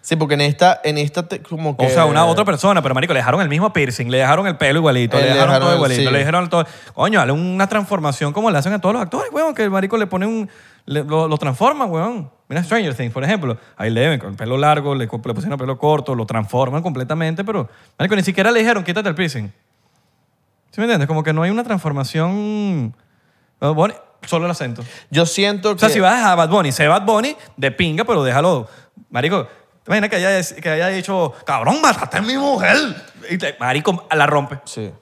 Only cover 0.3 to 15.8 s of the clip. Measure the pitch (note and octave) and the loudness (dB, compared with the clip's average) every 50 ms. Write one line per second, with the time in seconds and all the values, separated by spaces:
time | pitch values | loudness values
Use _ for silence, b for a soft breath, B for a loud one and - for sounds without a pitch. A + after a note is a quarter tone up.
0.3 | D3 C#3+ D3 D3 D3 - F3 F3+ F3+ - - D3+ D3+ D3+ D3 D3 D3 F3+ E3+ E3+ | 2 2 2 0 2 4 4 4 4 4 0 -2 -2 0 -2 -2 -2 -4 -6 -6
1.3 | F#3+ - - - E3+ D#3 D#3+ D3+ C#3+ B2 C3 B2+ C3 E3+ E3 D3+ C#3+ D3+ C#3 C3+ | -8 -10 -8 -10 -10 -6 -4 -6 0 0 2 2 4 4 4 4 4 4 4 4
2.3 | - - G#3+ G3 E3+ C#3+ - G3 G3+ F3 C#3+ C3+ C3 C3 D3 F3 D#3+ C3 A#2+ A#2+ | 4 2 2 2 0 2 2 2 2 4 2 0 0 0 0 0 0 0 2 2
3.3 | C3 F#3 F#3+ D3+ C#3+ D#3 F#3+ G#3+ - F3 C#3+ B2+ A#2 - B2+ A#2+ B2+ C3 C3 C3 | 2 2 0 0 0 0 0 0 0 0 -2 -2 -2 -6 -4 -2 0 0 4 4
4.3 | D3 E3+ G3 G3 E3 C3+ D#3 C#3 C#3 E3 E3 D3+ B2+ B2+ A#2+ A2+ - B2+ A#2 B2+ | 2 2 2 -2 -2 0 0 2 2 4 2 2 2 2 0 2 2 2 2 4
5.3 | C3 C3+ C3+ C3+ C3+ C3 C3 - F3 E3+ D3 C3 B2+ B2+ C#3 C3 C3 C#3+ C#3 D3 | 4 4 4 4 4 4 4 4 4 4 2 2 2 2 0 2 2 0 0 2
6.3 | D#3+ F3+ F3+ E3 E3+ E3+ D#3+ B B B B B B - C#3+ F#3+ A3 G3 C3 B2 | 0 0 0 0 0 0 -2 B B B B B B -2 0 2 2 2 2 2
7.3 | C3+ D#3 E3+ F3+ F#3 F#3+ G3 G3 G#3+ G#3+ G3+ - G#3 F#3 D#3 D3 C3+ - D3+ C#3+ | 0 -2 -2 -2 0 0 -2 0 0 -2 -2 -2 -4 -2 -2 -2 -2 -2 -4 -4
8.3 | D3 F3+ A3 A3+ F#3+ C#3+ C3+ F3+ G#3 G#3 F3+ F#3 G#3+ B3 G#3+ E3+ - - G#4+ B4 | -2 0 0 0 0 0 0 0 -2 0 0 0 0 0 -4 -4 -4 -6 -6 -4
9.3 | - D4 D#4+ D#4+ D4 - A3 G3+ G3 G3 F#3+ G3 A3 A3+ G#3+ F#3 F#3+ F#3 F#3+ G#3+ | -2 -2 -2 -2 0 0 -2 0 0 0 -2 0 0 -2 -2 -2 -2 -4 -2 -2
10.3 | A3+ A3+ G#3 G3+ B B B B B B B - C#3 D3+ D3 D3 D3+ D#3+ D#3+ D#3+ | -2 -4 -6 -8 B B B B B B B -6 -4 -4 -2 0 0 0 0 0
11.3 | D3+ D3 - C#3+ B2+ B2 G3+ B3+ D4+ D4 C4 G#3 E3+ D#3+ E3+ A3 B3 A3 D#3 C3+ | 0 -2 -2 -2 -2 2 2 2 2 2 -2 -2 -2 -2 -2 -4 -4 -6 -8 -12
12.3 | _ _ _ _ C3 D#3+ F3 E3 G#3+ A#3 G#3 D3+ B2+ A2 B2+ A#2 A2+ C3 C3 C#3+ | _ _ _ _ -4 -4 -2 0 0 0 0 -2 -4 -4 -6 -6 -4 -4 -2 -2
13.3 | A3 G#3 D#3+ B2+ A2+ B B B B B F#2+ A2+ A2+ A#2 B2+ D#3+ D#3 B2+ - G2 | -2 -2 -2 -4 -4 B B B B B -4 -2 0 2 2 2 2 -2 -4 -8
14.3 | G2 G2 A2+ A2+ B2+ C3+ C#3+ D3+ D3+ D3 C#3 C#3+ C#3 C3+ A#2+ G#2+ - A#2 A2+ B2+ | -10 -8 -6 -4 -2 0 2 2 2 2 0 -2 -2 -2 -4 -6 -6 -8 -6 -6
15.3 | A#2 A2 - F3+ C#3 C3+ B2+ C3 C3+ A#2 | -6 -4 -4 -6 -6 -4 -4 -6 -6 -2